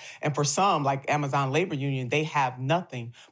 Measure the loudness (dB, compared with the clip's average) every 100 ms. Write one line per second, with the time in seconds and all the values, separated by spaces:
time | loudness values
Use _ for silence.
0 | -14 -6 -2 0 0 4 4 4 2 0
1 | 0 0 0 0 2 2 0 -2 -2 -2
2 | 0 -2 0 0 0 -2 0 0 0 -10
3 | -12 -14 -8